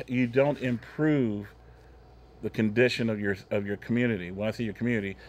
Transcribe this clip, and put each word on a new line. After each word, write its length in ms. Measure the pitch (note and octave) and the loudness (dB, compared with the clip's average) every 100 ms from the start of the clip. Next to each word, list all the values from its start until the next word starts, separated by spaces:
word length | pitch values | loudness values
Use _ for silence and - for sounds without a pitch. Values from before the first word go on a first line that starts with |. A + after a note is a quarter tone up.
| - | -4
you 200 | B2 A#2+ | 0 2
don't 320 | B2+ C#3+ C3+ | 4 2 2
improve 880 | B2+ A2+ - - D#3 D3 A#2 G#2 G2+ - - - - - - - - - | -2 -4 -6 0 2 4 2 -2 -8 -16 -20 -20 -20 -20 -20 -20 -20 -10
the 60 | A2 | -4
condition 580 | - A2 G#2+ B2+ - A#2 | 0 2 4 4 4 -2
of 100 | G#2+ | 0
your, 160 | G2+ G2 - | -2 -2 -2
of 160 | G#2 G2+ | -4 -2
your 120 | G2 | -6
community. 520 | - A#2 B2 G2+ F2 | -2 0 2 0 -4
When 180 | F#2+ G#2+ | -6 -4
I 40 | |
say 120 | G#2 | -4
your 100 | A2+ F#2+ | -6 -4
community, 420 | A#2+ A2+ G2 F#2+ | -2 -2 -4 -8